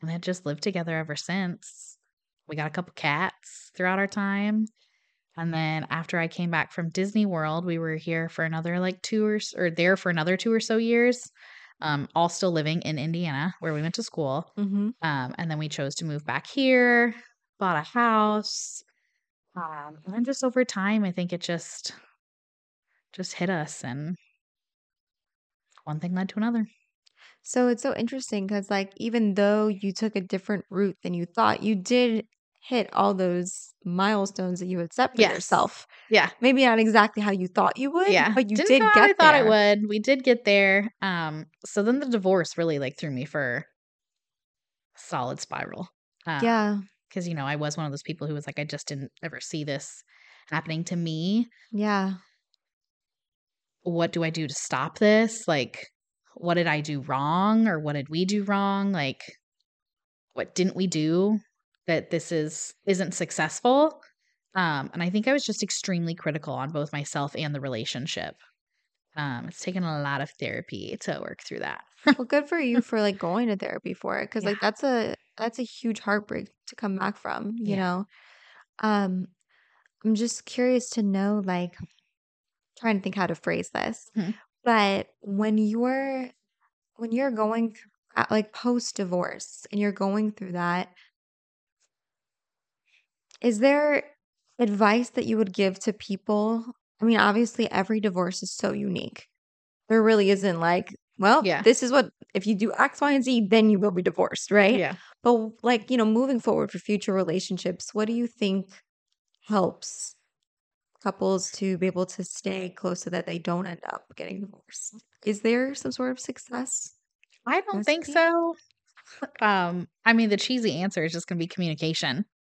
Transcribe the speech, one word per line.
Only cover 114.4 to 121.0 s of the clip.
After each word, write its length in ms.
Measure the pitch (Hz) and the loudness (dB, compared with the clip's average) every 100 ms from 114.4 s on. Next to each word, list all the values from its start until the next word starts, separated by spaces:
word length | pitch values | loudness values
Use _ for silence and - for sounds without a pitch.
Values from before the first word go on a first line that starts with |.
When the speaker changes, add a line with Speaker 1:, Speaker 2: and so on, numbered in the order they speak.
Speaker 2:
divorced? 540 | 202 - _ - - 220 _ _ - | -12 -14 _ -14 -14 -16 _ _ -4
Is 160 | 208 | -2
there 340 | 226 240 262 277 | 0 0 0 -4
some 160 | 269 | -8
sort 200 | 247 254 | -4 -4
of 80 | 254 | -4
success 760 | - 254 - 247 262 - - - _ _ _ _ - | -10 -14 -10 -10 -6 -8 -8 -16 _ _ _ _ -2
Speaker 1:
I 140 | 320 | -2
don't 220 | 403 381 | -2 -2
think 200 | 214 320 311 | 0 0 0
Speaker 2:
recipe? 60 | |
Speaker 1:
so. 420 | 302 330 339 339 339 _ _ _ _ - - - - | 2 4 4 0 -4 _ _ _ _ -20 -16 -16 0
Um, 460 | 220 196 175 180 175 _ - | 2 4 2 -2 -8 _ 4
I 80 | |
mean, 160 | 226 226 | 6 4
the 80 | 202 | 2
cheesy 360 | - 254 220 147 | 0 0 0 0
answer 220 | 190 190 | -2 -2